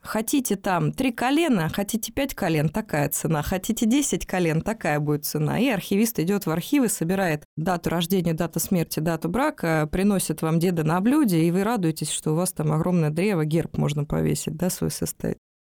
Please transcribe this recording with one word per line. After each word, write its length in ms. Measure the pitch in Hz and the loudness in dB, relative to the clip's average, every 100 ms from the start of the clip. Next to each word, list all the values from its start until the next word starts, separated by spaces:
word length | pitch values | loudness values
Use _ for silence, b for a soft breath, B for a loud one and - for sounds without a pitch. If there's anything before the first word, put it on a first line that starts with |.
Хотите 560 | - 214 226 294 254 196 | -6 -4 0 0 0 -2
там 340 | 202 175 151 | 0 0 0
три 220 | - 269 | 0 -2
колена, 560 | 226 247 285 339 214 160 | 0 0 2 2 2 0
хотите 420 | - 202 214 - | -2 -2 -4 -4
пять 240 | - 277 - | -4 -4 -2
колен, 320 | 185 156 151 | 0 2 0
такая 400 | 214 214 151 147 | -2 -2 0 0
цена. 360 | - 151 156 | -2 -2 0
Хотите 420 | 147 185 - 226 220 | 0 -2 -2 0 2
десять 400 | 277 277 185 - | 2 2 -2 -2
колен, 360 | 185 165 156 | 0 0 0
такая 380 | 175 226 170 147 | -2 -2 -2 0
будет 240 | 147 147 | 0 -2
цена. 340 | 151 151 151 143 | -2 -2 0 2
И 120 | 262 | 0
архивист 500 | 202 - 196 226 - | 0 0 2 2 0
идёт 260 | 165 202 175 | 0 0 0
в 40 | |
архивы, 400 | 165 - 285 233 | -2 0 2 2
собирает 560 | - 165 196 185 151 - - | 0 -2 0 0 -2 -6 -6
дату 360 | 160 170 160 | -2 -2 0
рождения, 420 | 160 165 196 170 | -2 0 2 2
дату 260 | 160 170 170 | 0 -2 -2
смерти, 400 | - 180 160 - | 0 0 0 -2
дату 300 | 160 160 165 | -2 -2 -2
брака, 580 | 202 302 294 170 160 151 | 0 0 0 0 0 0
приносит 520 | 180 202 190 - 156 | 2 2 2 0 -2
вам 180 | 160 165 | 0 2
деда 240 | 180 170 | 2 2
на 160 | 156 175 | 0 2
блюде, 460 | 208 294 262 165 170 | 4 4 4 4 4
и 60 | |
вы 120 | 175 | 2
радуетесь, 480 | 202 240 165 156 147 | 2 0 0 -2 -4
что 220 | - - | -4 -2
у 20 | 156 | 0
вас 160 | 180 | -2
там 220 | - 151 | -2 0
огромное 360 | 156 175 180 151 | 0 2 2 2
древо, 360 | 156 202 180 151 | 2 0 2 0
герб 320 | 160 - - | 0 0 -2
можно 260 | 147 147 | 0 0
повесить, 540 | 147 160 156 151 - 156 | -2 0 0 0 -4 -2
да, 120 | 180 | -2
свой 220 | - - | -2 -4
составить. 460 | - 170 - - - _ _ _ | -4 -6 -4 -6 -6 _ _ _